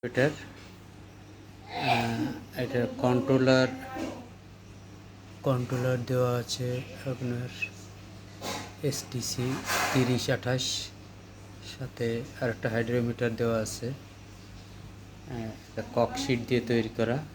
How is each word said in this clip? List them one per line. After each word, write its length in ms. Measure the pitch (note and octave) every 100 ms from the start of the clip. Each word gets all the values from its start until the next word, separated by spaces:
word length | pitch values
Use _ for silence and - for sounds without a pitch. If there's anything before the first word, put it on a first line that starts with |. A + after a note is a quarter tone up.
| B2
এটার, 240 | - C#3
আহ, 40 | D3+ - - - - - - - - - - - - - - - A#2 A#2 A#2 - - - -
এটা 240 | B2 B2 A#2+ -
কন্ট্রোলার, 680 | B2+ B2 C3 C3 B2+ C3 B2+ - - - - - - - - - - - - - - - - -
কন্ট্রোলার 640 | C#3+ B2+ B2 B2+ B2+ B2+
দেওয়া 260 | A#2+ B2+ B2 B2
আছে 400 | A2+ - B2 B2 C3+ - -
আপনার 360 | B2+ B2 A#2+ B2 - - - - - - - - - - - - -
এসটিসি 680 | D3 C3 - B2 A2+ - B2 C3+ - - -
তিরিশ 380 | C3+ B2 B2 -
আঠাশ, 340 | B2 B2 B2+ - - - - - - - - - - - -
সাথে 440 | C3 - A#2 A#2 B2 -
আরেকটা 280 | B2+ A2 B2+
হাইড্রোমিটার 600 | A2+ A#2 A#2+ A#2+ A#2 A#2+ A2
দেওয়া 220 | A#2 A2+ G#2+
আছে। 220 | - A#2
আহ, 60 | C#3 - - - - - - - - - - - - - B2 A2 G#2 -
এটা 140 | - G#2+
কক 160 | - A#2 -
শিট 180 | - B2 A2+
দিয়ে 120 | B2 A#2
তৈরি 200 | A#2+ A2+ -
করা। 220 | A2+ B2+ D#3